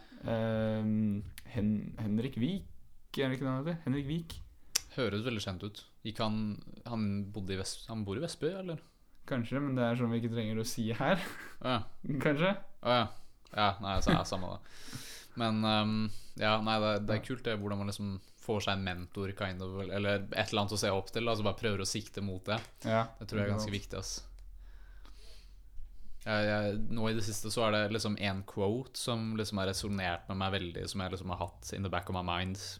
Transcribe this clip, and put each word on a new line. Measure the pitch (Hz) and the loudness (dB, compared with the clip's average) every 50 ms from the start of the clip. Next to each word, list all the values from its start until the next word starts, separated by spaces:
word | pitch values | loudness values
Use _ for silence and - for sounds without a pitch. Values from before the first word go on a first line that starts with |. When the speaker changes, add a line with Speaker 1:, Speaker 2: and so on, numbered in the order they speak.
| - - - - - | -6 -16 -16 -8 -2
Speaker 1:
Ehm, | 110 113 113 113 113 110 110 110 110 110 110 110 107 107 107 107 107 101 104 101 - - - - | 0 0 2 2 2 2 2 2 2 2 2 2 4 4 4 4 4 2 0 -2 -6 -10 -12 -12
Hen-, | - - - 101 107 107 101 - - - - | -6 -2 2 4 4 4 2 0 -2 -6 -4
Henrik | 117 104 104 110 120 135 - | 0 2 2 2 2 0 0
Vik, | 110 117 151 190 190 - - - - - - - - - - - 139 | 0 0 2 0 -2 -4 -8 -12 -14 -14 -16 -16 -16 -14 -6 -2 0
er | 135 131 | 0 0
det | 131 127 | 0 0
ikke | 139 | 0
det | 131 131 | 0 0
han | 131 139 | 0 0
heter? | 170 170 165 - | -2 -2 -2 -2
Henrik | 127 131 143 139 | 0 0 0 0
Vik? | 135 156 170 165 165 - - - - - - - - - - - - - | 0 -2 -2 -4 -4 -8 -12 -12 -14 -16 -18 -10 -4 -2 -2 -2 -2 -2
Speaker 2:
Høres | 143 127 104 98 104 113 | 0 0 2 2 0 0
veldig | 131 117 104 | 0 -2 -2
kjent | - 101 95 87 98 | -2 -2 -4 -4 -6
ut. | 107 104 - - - - - - | -8 -8 -10 -14 -18 -18 -10 -8
Gikk | 117 101 - | -6 -2 0
han, | 113 107 107 110 110 107 101 - - - - - - | 0 2 2 2 0 0 -2 -6 -8 -12 -14 -12 -8
han | 127 120 113 107 101 101 101 98 98 101 | -4 -2 0 2 2 2 0 0 -2 -4
bodde | 107 98 95 98 | -4 -2 -2 0
i | |
Vest-, | 95 95 - - - - - | 0 -2 -2 -6 -8 -8 -6
han | 117 110 104 | -4 -4 -2
bor | 98 95 | -2 -2
i | 117 | -2
Vestby, | 165 160 - - 143 156 190 190 | -2 -4 -4 -2 -2 -2 -2 -2
eller? | 190 180 160 - - - - - - - - - - | -4 -4 -6 -6 -8 -12 -20 -20 -20 -20 -20 -14 -6
Speaker 1:
Kanskje, | - 143 123 113 - 131 139 143 | -2 -2 -2 0 0 0 0 0
men | 143 131 | 2 2
det | 123 120 | 2 4
er | 117 117 | 2 4
sånn | 123 123 113 | 2 2 2
vi | 117 117 | 2 2
ikke | 117 117 110 | 0 0 0
trenger | 117 110 107 107 110 | 0 0 0 0 0
å | 110 | 0
si | - - - 113 110 113 | 0 0 0 0 0 2
her. | - 131 147 196 175 - - - - - - - - - | 2 4 4 4 2 2 -2 -8 -10 -12 -12 -10 -4 0
Speaker 2:
Å | 127 | 2
ja. | 127 113 - - - - - | 2 2 0 -2 -4 -4 -2
Speaker 1:
<laughs> | - 143 135 - | -2 0 2 4
Kanskje? | 160 147 143 170 190 202 202 - - - - - | 4 4 4 4 2 2 0 -4 -8 -10 -2 2
Speaker 2:
Å | 117 | 6
ja. | 123 123 110 104 - - - - - - - - - | 6 6 6 4 0 -6 -10 -12 -14 -18 -20 -4 2
Ja, | 104 104 101 95 98 | 4 4 4 4 2
nei, | 104 98 98 | 0 2 4
altså, | 95 - - - | 6 6 8 6
ja, | 90 92 | 6 4
samme | - 104 92 92 92 | 2 0 -2 -2 -2
det. | - - - - - - - - - - - - - - - - - | -4 -6 -8 -12 -12 -12 -10 -10 -10 -10 -10 -12 -12 -14 -16 -12 -4
Men, | 120 117 113 110 107 110 | 0 0 2 2 4 4
ehm, | 110 107 107 107 107 110 110 110 107 - - - - - | 4 6 6 4 4 4 2 2 2 0 -2 -4 -6 -4
ja, | - 107 107 107 110 | 2 4 4 4 4
nei, | 107 110 110 110 | 4 4 4 4
det, | 107 107 107 101 104 | 4 4 2 2 2
det | 104 107 | 2 2
er | 107 | 0
Speaker 1:
Ja. | 110 - | 0 -2
Speaker 2:
kult | 131 117 - | -6 -4 -2
det, | 120 110 101 | -2 -2 0
hvordan | 101 104 101 101 | 0 -2 -2 0
man | 101 101 | -2 -2
liksom | 98 - 104 101 98 95 - - - - - | -2 -4 -4 -4 -4 -6 -8 -14 -18 -8 -4
får | - 113 101 - | 0 0 2 2
seg | 104 98 | 2 2
en | 98 95 | 2 0
mentor, | 92 90 90 90 - - 104 98 95 98 | 0 -2 -4 -6 -6 -6 -4 -4 -4 -2
kind | - 104 95 92 92 95 | -2 -2 -2 -2 -4 -4
of, | 92 92 98 | -4 -4 -4
eller | 98 92 92 101 101 101 101 98 98 - - | -4 -2 -2 0 2 4 2 2 0 0 0
et | 101 107 - | 0 0 2
eller | - 104 101 | 4 2 2
annet | 95 107 | 4 2
å | 101 | 2
se | 113 104 | 2 2
opp | 98 98 98 - - | 2 2 0 0 -2
til, | 113 117 117 | 0 2 2
altså | 113 104 107 | 2 2 2
bare | 104 95 - | 2 2 2
prøver | - 110 101 95 | 2 2 2 2
å | 95 | 0
sikte | - - 110 98 - - 101 98 | 0 -2 -2 -4 -6 -6 -4 -4
mot | 98 92 92 - | -4 -4 -4 -2
det. | 101 104 117 - - - - - | 0 0 0 -2 -6 -12 -6 -2
Speaker 1:
Ja, | 113 110 110 113 117 - - | 2 2 2 2 0 -4 -10
Speaker 2:
Det | 110 - | -8 -4
tror | 113 107 | 0 0
jeg | 101 | 2
er | 101 | 2
Speaker 1:
ikke | 101 | 2
Speaker 2:
ganske | 104 107 107 | 0 0 0
Speaker 1:
sant. | 101 | -2
Speaker 2:
viktig, | 98 - - - 95 | -4 -4 -4 -6 -6
ass. | 95 - - - - - - - - - - - - - - - - - - - - - - - - - - - - - - - - - - - - - - - - - - - - | -4 -4 -6 -8 -8 -12 -14 -14 -14 -14 -14 -14 -14 -14 -14 -14 -16 -16 -14 -14 -14 -14 -14 -14 -14 -14 -14 -14 -16 -16 -18 -18 -18 -10 -8 -6 -6 -6 -6 -8 -6 -6 -6 -4 0
Jeg, | 110 107 104 107 | 2 4 4 4
jeg, | 107 104 107 104 104 101 107 110 107 113 | 4 4 4 4 2 2 2 2 4 4
nå | 117 110 110 | 4 4 2
i | 110 | 2
det | 113 107 | 2 2
siste | 110 104 - - 110 | 0 0 -2 -4 -2
så | - 123 113 | 0 2 4
er | 107 107 | 4 6
det | 107 107 101 110 | 4 4 2 2
liksom | 110 104 107 104 - 101 | 0 0 0 0 0 0
en | 101 95 95 98 | 0 0 -2 -4
quote | - - 107 98 98 110 127 135 - - - | -6 -2 0 2 2 2 0 -2 -6 -6 -6
som | - - 120 113 110 110 110 | -2 -2 -2 0 -2 -2 -2
liksom | 107 107 101 107 98 | -2 -2 0 0 0
har | 95 | 0
resonert | 95 98 - - 104 101 95 92 87 85 - - - | 0 0 0 -2 -2 0 0 0 0 0 -2 -4 -4
med | 98 95 | -2 -2
meg | 95 95 95 | 0 0 0
veldig, | 98 90 87 80 92 92 | 0 -2 -2 -4 -4 -4
som | 87 - 101 92 | -4 -4 -2 -2
jeg | 92 92 | -2 -4
liksom | 87 90 92 90 | -4 -4 -4 -4
har | 87 | -4
hatt | 87 85 - - - - - | -4 -6 -6 -10 -10 -8 -4
in | 95 98 | -4 -2
the | 92 | 0
back | 87 87 87 - | 0 -2 -2 -2
of | 95 | -2
my | 90 90 | -2 0
mind | 90 87 87 92 92 95 98 - - - | 0 0 0 0 0 -2 -4 -6 -8 -10